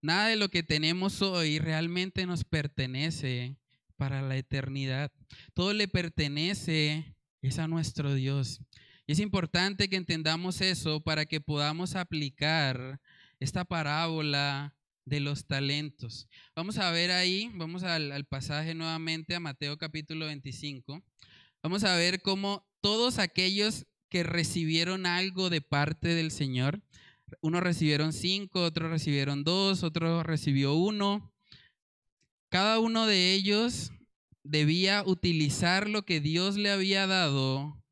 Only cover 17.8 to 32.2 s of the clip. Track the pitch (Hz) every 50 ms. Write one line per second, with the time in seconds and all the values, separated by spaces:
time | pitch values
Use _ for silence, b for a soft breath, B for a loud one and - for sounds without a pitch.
17.8 | 180 185 170 160 151 143 143 139 139 _ 143 135 131 - 147 147 156 160 160 160
18.8 | 165 165 160 160 160 160 160 160 156 - 175 175 170 156 135 _ 143 143 147 151
19.8 | 165 160 151 156 147 - 160 160 156 156 151 139 131 139 117 113 - 147 139 131
20.8 | - - 143 175 - _ _ B B B B B B B B B - 156 180 208
21.8 | 214 196 180 170 170 180 180 185 _ 196 190 190 196 196 202 196 _ _ _ _
22.8 | - 202 208 220 240 254 233 233 196 170 _ - 185 185 190 202 208 214 220 233
23.8 | - _ _ _ _ _ - 180 170 165 165 175 160 156 - 175 165 156 160 165
24.8 | 170 175 190 190 185 180 175 180 185 190 185 185 190 180 175 156 143 _ 151 143
25.8 | 147 147 156 - - 170 170 165 160 160 - - 147 135 127 127 127 139 156 208
26.8 | - B B B B B B B B B B _ - 156 165 175 180 180 170 -
27.8 | 165 151 151 143 151 160 156 - - 180 190 196 202 180 _ 185 175 170 156 165
28.8 | 160 165 165 160 - 156 143 143 139 139 143 143 143 156 175 190 196 196 196 180
29.8 | 180 165 156 170 165 165 165 170 160 165 160 151 - 147 139 135 139 139 143 160
30.8 | 180 208 214 208 202 202 202 208 - - _ _ B B B B B B B B
31.8 | _ _ _ _ _ _ _ _